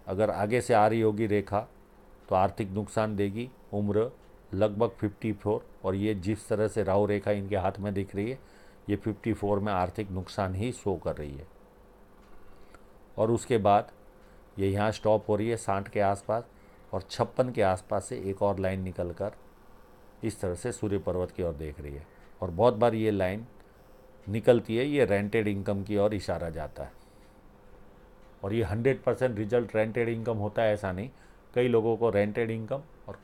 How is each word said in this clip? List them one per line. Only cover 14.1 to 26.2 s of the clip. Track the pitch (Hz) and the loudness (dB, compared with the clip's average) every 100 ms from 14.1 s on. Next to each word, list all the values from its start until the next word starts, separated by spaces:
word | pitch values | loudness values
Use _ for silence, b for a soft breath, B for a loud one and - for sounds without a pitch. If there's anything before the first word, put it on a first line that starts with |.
| - B B B - | -20 B B B -4
ये | 98 | 0
यहाँ | 98 104 | 0 0
स्टॉप | 107 107 107 - | 0 2 2 2
हो | 104 | 0
रही | 110 | 0
है | 113 | -2
साठ | - 98 101 | -2 -4 -2
के | 107 | 0
आसपास | 98 101 - 110 - B B B B | 0 0 -2 -4 -4 B B B B
और | 98 | -8
छप्पन | - - 117 - 127 | -6 -2 -2 0 0
के | 117 | 2
आसपास | 98 92 - 104 - | 2 2 -2 -4 -4
से | 123 | -6
एक | 95 95 | -6 0
और | 101 95 | 0 2
लाइन | 95 95 | 0 -2
निकल | 92 90 90 | -4 -4 -6
कर | 82 101 - - - - - - - - - | -4 -6 -8 -18 -20 -20 -20 -20 -20 -20 -8
इस | 107 - | -6 -4
तरह | 95 90 | -4 -4
से | 123 | -6
सूर्य | 113 107 98 | -4 -2 -2
पर्वत | 85 90 90 | 0 -2 -2
की | - | -2
ओर | 87 | -4
देख | 73 78 71 | -4 -8 -10
रही | 73 | -12
है। | 71 76 B B B | -12 -14 B B B
और | 92 | -4
बहुत | 85 117 | 4 4
बार | 107 120 110 | 6 4 4
ये | 110 | 2
लाइन | 101 92 101 120 - - - - - - - - | 2 0 -2 -8 -18 -20 -20 -20 -20 -20 -16 -6
निकलती | 107 110 120 - 113 | 0 6 6 4 -2
है, | 143 | 0
ये | 143 113 | 2 4
रेंटेड | 101 101 113 104 | 2 2 0 0
इनकम | 101 98 101 | -2 -2 -4
की | 98 104 | -2 0
ओर | 101 | 2
इशारा | 104 | 0